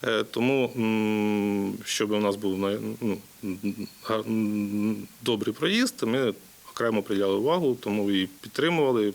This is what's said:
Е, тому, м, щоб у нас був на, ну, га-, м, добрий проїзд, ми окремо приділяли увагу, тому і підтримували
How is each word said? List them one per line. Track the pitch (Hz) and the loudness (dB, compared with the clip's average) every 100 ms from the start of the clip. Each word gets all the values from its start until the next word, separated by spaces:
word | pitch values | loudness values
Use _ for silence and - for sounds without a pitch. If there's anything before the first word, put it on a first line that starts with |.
Е, | 127 110 | 2 0
тому, | 110 - 123 135 123 123 | 0 0 2 2 0 0
м, | 110 110 107 107 104 104 101 101 98 101 - | 0 2 2 2 2 2 0 0 -2 -4 -6
щоб | - 107 | -4 0
у | 104 | 0
нас | 104 98 | 0 0
був | 104 95 | -2 0
на, | 98 107 110 110 | -2 -2 -6 -4
ну, | 117 101 - - 104 92 104 98 101 - | -4 -4 -8 -10 -8 -4 -4 -6 -10 -12
га-, | - 110 107 | -4 -4 0
м, | 110 107 104 101 104 107 104 98 - | 0 0 0 -2 0 0 -2 -8 -8
добрий | - 110 104 | -2 0 0
проїзд, | 107 160 214 247 - | 0 0 2 0 0
ми | 113 123 127 95 - - - | -2 2 0 -2 -10 -20 -16
окремо | - 117 110 | -2 0 0
приділяли | 98 101 98 98 | 0 0 2 2
увагу, | 123 175 156 120 | 2 2 2 0
тому | - 104 101 | -2 0 2
і | 95 95 - | 2 0 -6
підтримували | - - 156 175 139 120 104 | -10 -2 0 4 4 4 2